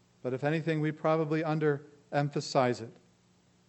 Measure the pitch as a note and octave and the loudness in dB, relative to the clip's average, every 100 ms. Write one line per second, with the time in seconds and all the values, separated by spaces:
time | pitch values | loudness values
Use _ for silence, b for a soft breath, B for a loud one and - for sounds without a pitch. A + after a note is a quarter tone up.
0 | _ _ B2+ B2+ C#3+ D#3+ D#3+ D#3 D3+ D3+ | _ _ -6 -2 0 0 0 0 -2 0
1 | D#3 D#3+ D3+ D#3 D#3+ D#3 D3+ C#3+ - - | 0 2 0 -2 0 0 0 0 -4 -20
2 | - D3 C#3+ D3+ - D3 B2 A2+ A2+ - | -4 -2 0 -2 0 2 2 2 -6 -16
3 | _ _ _ _ _ _ | _ _ _ _ _ _